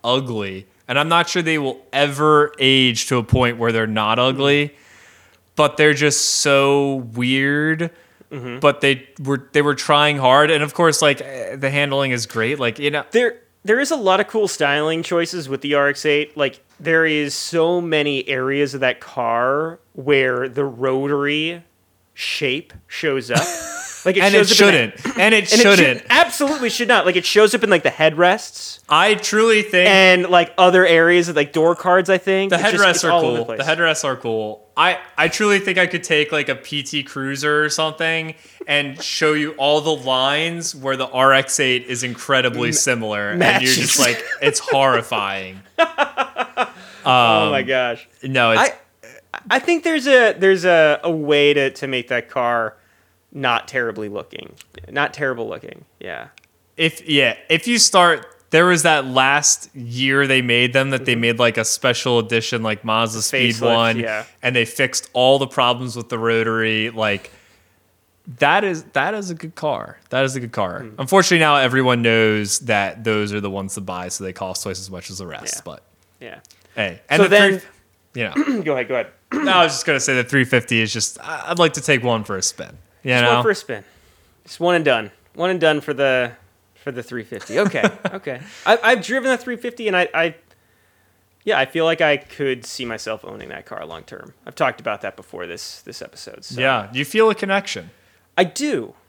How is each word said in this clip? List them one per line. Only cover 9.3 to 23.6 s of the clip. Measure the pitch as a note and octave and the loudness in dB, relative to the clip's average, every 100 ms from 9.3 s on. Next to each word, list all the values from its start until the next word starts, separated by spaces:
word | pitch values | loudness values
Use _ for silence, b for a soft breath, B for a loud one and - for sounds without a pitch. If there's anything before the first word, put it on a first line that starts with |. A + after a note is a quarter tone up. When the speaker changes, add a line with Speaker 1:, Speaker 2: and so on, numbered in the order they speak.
| C3+ - | -4 0
Speaker 1:
they | D3 | 0
were | D3 C#3 | 0 -2
trying | - D3 D3 C#3+ | 2 4 4 2
hard, | C3 C3+ D3+ | 4 6 6
and | D3+ | 2
of | D3 | 0
course, | - E3 D3 | 2 2 4
like, | D3+ C#3 | 2 0
eh, | C3+ C3 F#2+ C3 | -6 -10 -10 -4
the | C3+ | -2
handling | C#3+ C#3+ C#3 C3+ | 0 0 0 0
is | B2 A2 | -2 -4
great. | A2+ A2+ C#3+ | -4 -2 -2
Like, | A#2+ A2 | -4 -2
you | C#3+ | -2
know, | D3 - | -2 0
Speaker 2:
There, | A3+ A#3+ - _ _ | 0 0 -4 _ _
there | G3 A#3 | -2 0
is | C#4 | 0
a | D#4 | 0
lot | F#3+ F#3+ | 2 2
of | G3+ | 2
cool | A3+ G3+ | -2 -2
styling | - D3 C#3+ D#3 D#3+ | 0 0 0 -2 -4
choices | E3 F3 E3 F3+ C3+ | -2 -2 -2 -8 -8
with | C3+ | -8
the | C#3+ C#3+ | -2 0
R | C#3+ | 0
X | C#3 D#3 | 0 0
eight. | D3 D3 D3+ | 0 -2 -4
Like, | C3+ - _ _ | -4 -4 _ _
there | D#3 E3 D#3+ | 0 2 2
is | D3+ D3 | 0 -2
so | - - E3+ E3 F3 | -6 -4 0 2 0
many | E3+ D#3 D3 C3+ - | 0 0 0 -2 -4
areas | C3 C3 C#3 C#3+ | -4 -2 0 -2
of | C3+ | 0
that | C3 B2+ | -2 -4
car | - - A#2 A#2 B2+ C#3+ D#3+ E3+ _ - | -10 -4 -2 0 0 -2 -4 -10 _ -10
where | C3 C#3 C3 B2 C3 | 0 2 2 -2 -4
the | A#2+ | -4
rotary | C#3 A#2 C3+ C3 C#3 C#3+ C#3+ D3 D#3+ E3+ E3 _ _ _ _ | -6 -4 -2 -2 -2 -2 -2 -2 -4 -8 _ _ _ _ _
shape | - - - C#3 B2+ - - _ | -12 -8 -4 -4 -4 -8 -20 _
shows | - D#3+ C3+ A#2+ | -6 -4 -4 -2
up. | A#2+ - | -2 -2
Speaker 1:
<laughs> | - | -8